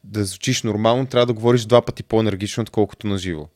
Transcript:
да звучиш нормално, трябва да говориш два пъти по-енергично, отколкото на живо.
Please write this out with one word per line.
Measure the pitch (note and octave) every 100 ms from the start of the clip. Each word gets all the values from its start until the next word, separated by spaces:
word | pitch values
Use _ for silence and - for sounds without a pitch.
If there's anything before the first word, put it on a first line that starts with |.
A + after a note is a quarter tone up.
да | - G#2 G2
звучиш | - - B2+
нормално, | A#2 G#2+ A2+ B2 C3+
трябва | B2 A#2+
да |
говориш | A2 A#2 B2 G#2+
два | A#2+
пъти | - -
по-енергично, | - A2 A2 G2 G#2 -
отколкото | A2 - G2+ - G#2+
на | G2
живо. | F#2 D#2 D2+